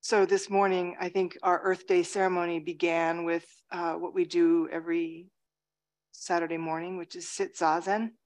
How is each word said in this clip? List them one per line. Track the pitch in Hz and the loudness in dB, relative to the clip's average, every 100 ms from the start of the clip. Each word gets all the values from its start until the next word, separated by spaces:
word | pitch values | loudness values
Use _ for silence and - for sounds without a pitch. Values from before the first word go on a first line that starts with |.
So | - 214 | 2 2
this | 185 190 - | 4 2 2
morning, | 196 196 185 180 - | 2 2 2 -2 -4
I | 180 | -4
think | 190 180 - | 0 -2 -2
our | 185 175 | 0 2
Earth | 190 185 - | 0 -2 2
Day | 180 | 2
ceremony | 170 202 190 180 175 170 | 2 0 0 0 -2 -2
began | 160 156 170 165 165 170 | -4 -2 0 2 0 0
with, | 170 170 - - _ | -2 -2 -4 -20 _
uh, | 180 170 | -6 -4
what | 165 175 | -4 -4
we | 190 | -2
do | 170 175 170 165 160 | 0 4 4 4 2
every | 160 165 170 165 165 180 _ _ _ _ _ _ _ _ | -4 -2 -2 -2 -8 -18 _ _ _ _ _ _ _ _
Saturday | - - 175 165 165 | -20 -2 -2 0 -4
morning, | 160 160 170 185 | -4 -4 -6 -8
which | 170 359 | -10 -12
is | - | -12
sit | - 190 | -6 -6
zazen. | - 165 165 170 208 226 _ | 0 2 2 0 -2 -2 _